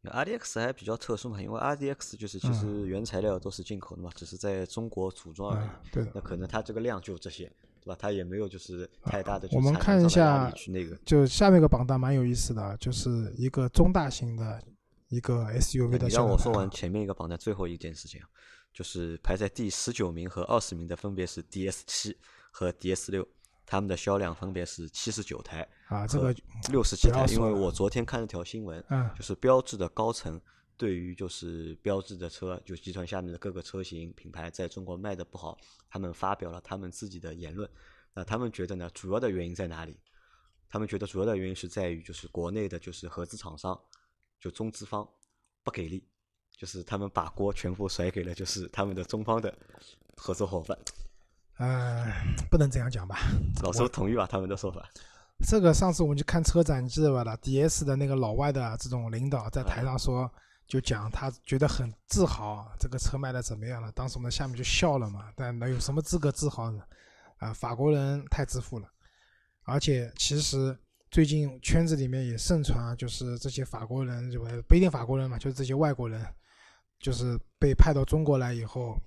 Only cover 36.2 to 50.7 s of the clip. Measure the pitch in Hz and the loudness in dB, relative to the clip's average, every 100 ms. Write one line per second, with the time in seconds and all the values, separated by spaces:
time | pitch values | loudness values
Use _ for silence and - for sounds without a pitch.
36.2 | 95 98 87 87 - 98 92 - 107 92 | -4 -4 -6 -12 -10 -10 -10 -12 -14 -12
37.2 | 82 82 82 87 104 - - _ _ - | -14 -12 -12 -10 -12 -14 -20 _ _ -12
38.2 | 95 110 120 - 90 92 87 - 92 104 | -6 -4 -4 -6 -8 -6 -10 -12 -4 -2
39.2 | 123 92 85 87 90 82 82 73 _ _ | 0 -2 -6 -6 -8 -8 -12 -16 _ _
40.2 | _ _ _ _ _ 107 107 101 101 92 | _ _ _ _ _ -6 -4 -4 -6 -2
41.2 | 104 101 95 92 90 104 90 82 82 82 | -2 0 -4 -6 -8 -4 -4 -6 -10 -16
42.2 | 87 - 85 107 101 87 - 87 87 - | -10 -6 -4 -4 -4 -6 -12 -14 -12 -10
43.2 | 87 110 80 78 92 92 _ _ _ _ | -10 -10 -14 -10 -8 -8 _ _ _ _
44.2 | _ _ 92 - 110 107 104 104 104 _ | _ _ -14 -8 -8 -8 -6 -6 -6 _
45.2 | _ _ _ _ - - 82 92 _ _ | _ _ _ _ -8 -6 -8 -8 _ _
46.2 | _ _ _ _ 92 92 85 101 101 - | _ _ _ _ -14 -12 -6 -6 -4 -4
47.2 | 82 - 101 98 92 90 98 - 90 98 | -4 -2 -2 0 -4 -4 -4 -2 -2 -2
48.2 | 90 87 92 104 87 - 101 92 90 110 | -8 -6 -6 -6 -8 -4 -4 -4 -6 -6
49.2 | 110 113 104 - - - - - _ - | 0 0 0 -8 -20 -20 -20 -20 _ -12
50.2 | - 90 98 92 80 | -6 -2 -2 -2 -6